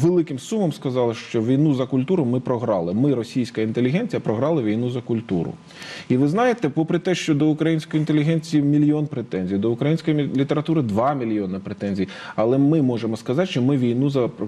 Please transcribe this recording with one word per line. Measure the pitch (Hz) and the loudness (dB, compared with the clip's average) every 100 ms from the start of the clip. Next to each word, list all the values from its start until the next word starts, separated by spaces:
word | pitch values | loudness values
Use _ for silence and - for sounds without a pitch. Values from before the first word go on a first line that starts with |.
великим | 160 180 165 135 | 2 4 2 -4
сумом | - 220 185 | -6 -2 -2
сказала, | 131 139 127 120 | -2 -4 0 0
що | 113 - 120 | -2 -4 -2
війну | 110 131 156 | 2 2 4
за | 131 131 | 2 0
культуру | 131 131 185 123 | -2 0 0 0
ми | 123 | 0
програли. | 123 123 104 98 85 | -2 -2 0 0 0
Ми, | 101 143 | 0 2
російська | 123 110 131 117 - | 0 -2 -4 -4 -2
інтелігенція, | 110 113 127 165 240 - | -2 0 0 0 -2 -4
програли | - 110 139 165 | -2 0 0 0
війну | 107 107 123 | 0 0 -2
за | 127 | -4
культуру. | - 113 110 92 80 - - - - - - | -4 -4 -2 -2 -2 -6 -16 -20 -16 -10 -2
І | 127 | 2
ви | 143 | 2
знаєте, | 185 247 233 147 | 2 2 2 0
попри | 143 160 170 | 0 0 0
те, | 185 180 | 0 -2
що | - 147 | 0 2
до | 156 | 2
української | 151 160 160 - 156 | 2 0 0 -2 -2
інтелігенції | 151 151 151 165 156 151 | 2 2 2 0 0 2
мільйон | 143 147 147 151 151 | 4 4 4 2 -2
претензій, | 123 113 92 90 98 | -4 -4 -4 -2 0
до | 110 | 0
української | 117 143 160 - 151 | 0 0 0 0 0
мі-, | 139 131 | 0 0
літератури | 139 151 151 160 | 0 0 0 0
два | 123 101 127 | 0 0 0
мільйони | 147 117 107 95 95 | 0 -2 -2 -2 -6
претензій, | 95 101 101 98 92 - - - | -8 -6 -4 -2 -4 -6 -8 -2
але | 113 131 | 2 4
ми | 143 160 | 4 4
можемо | 131 117 113 110 | 2 0 -2 -4
сказати, | - 131 185 | -2 -2 -2
що | 131 | 0
ми | 123 143 | 0 2
війну | 123 117 143 | 2 0 0
за | 139 127 | 0 -2
пр-, | - | -2